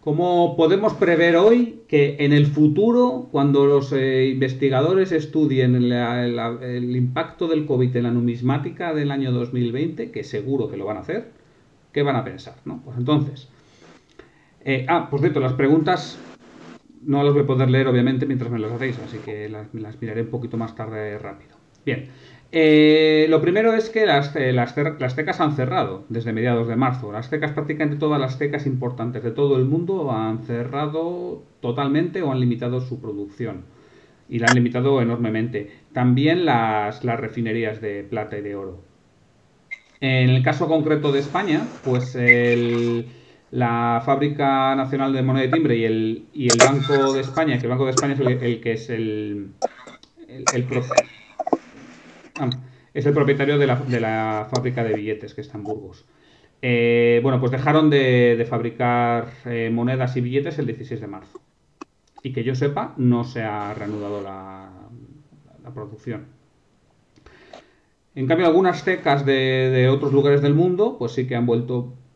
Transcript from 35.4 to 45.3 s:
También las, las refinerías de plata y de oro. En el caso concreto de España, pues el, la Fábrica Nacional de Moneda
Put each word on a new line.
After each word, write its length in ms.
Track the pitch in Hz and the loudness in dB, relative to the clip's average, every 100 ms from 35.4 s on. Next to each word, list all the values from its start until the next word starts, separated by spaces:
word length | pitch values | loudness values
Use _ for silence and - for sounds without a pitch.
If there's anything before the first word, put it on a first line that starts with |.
| 110 104 101 - _ | -4 -6 -10 -18 _
También 520 | - 123 123 151 175 170 | 0 2 4 2 2 2
las, 580 | 120 113 107 104 110 | 2 2 0 -2 -4
las 160 | 120 117 | -4 -4
refinerías 600 | 110 - 113 110 113 104 | -6 -6 -4 -2 -4 -4
de 220 | 107 101 | -8 -8
plata 360 | 101 113 104 104 | -8 -8 -6 -8
y 40 | |
de 140 | 101 101 | -8 -8
oro. 240 | 95 90 - _ _ _ _ _ _ _ _ - _ _ | -10 -14 -20 _ _ _ _ _ _ _ _ -20 _ _
En 300 | 135 131 127 | -2 2 4
el 120 | 127 | 4
caso 260 | 131 151 165 | 2 0 0
concreto 440 | 160 151 147 147 | 0 2 0 2
de 80 | 139 | 0
España, 460 | 143 180 202 151 - - | -2 -4 0 -2 -2 -8
pues 300 | 135 123 127 | -4 -2 -2
el, 920 | 131 120 120 120 120 120 117 120 117 117 - - - _ | -2 4 6 6 2 2 0 0 -2 -6 -16 -20 -20 _
la 520 | 123 120 117 117 117 | -2 0 0 0 0
Fábrica 680 | 131 135 147 147 139 135 135 135 | 0 0 0 0 0 2 2 0
Nacional 360 | 131 135 135 | -2 -2 -2
de 100 | 135 | 0
Moneda 240 | 131 | 0